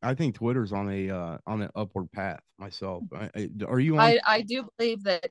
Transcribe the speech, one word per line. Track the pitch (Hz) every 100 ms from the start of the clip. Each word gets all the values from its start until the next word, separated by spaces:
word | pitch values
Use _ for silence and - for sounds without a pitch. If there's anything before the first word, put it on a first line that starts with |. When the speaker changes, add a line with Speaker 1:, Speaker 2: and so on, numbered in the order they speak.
Speaker 1:
I | 117
think | 135 156 101
Twitter's | 117 127 104
on | 101 101
a, | 98 95
uh, | 92 85 78 -
on | 107
an | 101 -
upward | 104 101 87
path | - 95 80 _ -
myself. | 98 - 95 90 185
I, | 82 107 -
I, | 101 101 104
are | 127
you | 147
on? | 156
Speaker 2:
I, | 226 233 -
I | 220
do | 214 254 220 -
believe | 233 226
that | 202 175 -